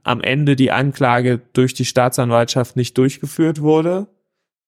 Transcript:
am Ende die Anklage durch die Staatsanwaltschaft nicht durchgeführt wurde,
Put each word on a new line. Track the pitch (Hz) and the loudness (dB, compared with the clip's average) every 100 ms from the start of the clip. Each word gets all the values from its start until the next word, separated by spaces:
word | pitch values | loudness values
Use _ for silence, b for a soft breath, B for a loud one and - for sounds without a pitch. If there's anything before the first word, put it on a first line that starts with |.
am | - 120 | -4 -4
Ende | 95 139 143 135 | -2 0 2 2
die | 131 | 2
Anklage | 104 139 - 131 120 123 120 - | 2 -2 0 0 2 0 -2 -2
durch | - 127 | 0 0
die | - 123 | 0 -2
Staatsanwaltschaft | 131 123 131 123 117 117 131 123 131 | 0 0 0 0 2 2 -2 -4 -4
nicht | 120 - | -4 0
durchgeführt | 131 - 147 - 165 151 | 0 0 -12 -2 -2 0
wurde, | 147 156 165 185 202 _ _ _ _ _ | 2 2 2 -4 -6 _ _ _ _ _